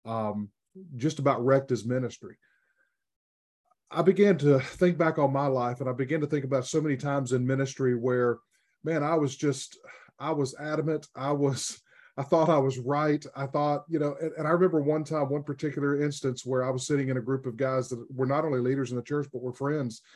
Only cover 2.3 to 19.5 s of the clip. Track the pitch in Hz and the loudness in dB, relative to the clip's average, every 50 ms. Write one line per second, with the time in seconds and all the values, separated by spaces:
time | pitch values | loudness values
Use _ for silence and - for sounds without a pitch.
2.3 | - _ _ _ _ _ _ _ _ _ _ _ _ _ _ _ _ _ _ _ | -20 _ _ _ _ _ _ _ _ _ _ _ _ _ _ _ _ _ _ _
3.3 | _ _ _ _ _ _ _ _ _ _ _ - - 160 165 185 185 190 202 202 | _ _ _ _ _ _ _ _ _ _ _ -8 -2 2 4 4 6 6 6 6
4.3 | 185 135 143 147 139 131 131 - - - 180 180 175 147 165 160 151 160 143 135 | 6 4 6 6 6 6 4 -2 -2 2 2 2 4 4 2 2 2 2 2 2
5.3 | 135 139 143 139 131 127 120 120 123 - 135 127 120 123 135 120 156 156 147 147 | 2 2 0 0 0 0 0 -2 -4 -4 -4 -4 -4 -4 -2 -2 -2 -2 -2 -2
6.3 | 156 143 131 131 135 131 123 - - 156 151 151 139 131 143 143 139 143 131 117 | -2 -2 -2 0 -2 -2 -2 0 -2 0 0 0 -2 -2 -2 -2 -2 0 0 0
7.3 | 127 127 123 131 135 131 135 135 - - 135 127 123 117 117 127 123 123 123 120 | 0 0 2 2 0 0 0 -2 -2 0 0 0 2 2 0 0 2 4 2 2
8.3 | 113 - _ _ _ _ _ _ _ _ - 156 165 151 143 151 165 160 147 131 | 0 -2 _ _ _ _ _ _ _ _ -4 -2 -2 0 0 2 2 2 2 0
9.3 | 139 - 156 143 131 - - - - - - - - - - _ _ - 135 156 | -2 -2 -2 -2 0 -2 -6 -14 -16 -20 -20 -20 -20 -20 -20 _ _ -8 -4 -4
10.3 | 156 147 135 127 - - 147 151 156 151 147 160 156 151 151 - - 123 131 143 | -2 0 -2 -2 -4 -8 -8 -4 -2 -2 0 -2 -2 -4 -6 -10 -10 -6 -4 -2
11.3 | 147 143 143 139 131 - - - - - _ _ _ - - - - 139 131 - | 0 2 2 0 0 -2 -6 -8 -10 -12 _ _ _ -20 -20 -14 -8 -6 -2 2
12.3 | 170 160 160 165 160 147 135 135 117 127 117 131 143 151 151 151 147 147 - - | 4 4 6 6 4 4 4 2 0 -2 -2 -2 0 2 2 2 2 0 -2 -6
13.3 | - 139 135 131 - 147 147 147 147 143 - - 165 151 147 147 143 143 165 160 | -8 -8 -6 -2 -2 0 2 2 0 -2 -2 -4 -2 0 0 0 -2 -4 -6 -6
14.3 | - 160 151 156 170 170 185 180 165 156 139 147 151 156 151 - 156 151 143 131 | -4 -2 0 2 4 4 4 4 4 2 2 2 0 0 0 -2 -2 0 0 0
15.3 | 143 147 143 - 139 131 160 147 139 143 143 143 143 143 147 147 143 - - 131 | -2 -4 -4 -6 -6 -4 -4 -4 -2 0 0 0 0 0 0 -2 -2 -2 -4 -4
16.3 | 123 - - 127 131 127 127 135 131 127 - - 151 139 135 131 127 127 110 127 | -4 -4 -4 -2 -2 0 0 0 -2 -4 -2 0 0 0 0 0 -2 -2 -2 -2
17.3 | 135 131 135 127 113 113 135 131 131 131 123 127 127 117 117 - 131 123 131 127 | -2 -2 -4 -6 -4 -2 0 0 0 0 -2 -4 -6 -10 -10 -8 -4 -2 0 0
18.3 | 139 151 160 156 135 123 120 131 139 139 135 120 123 120 117 - 147 147 139 139 | 0 0 0 0 0 0 2 0 0 0 -2 -2 -4 -6 -4 -4 -4 -4 -4 -4
19.3 | - 123 127 127 | -8 -8 -8 -8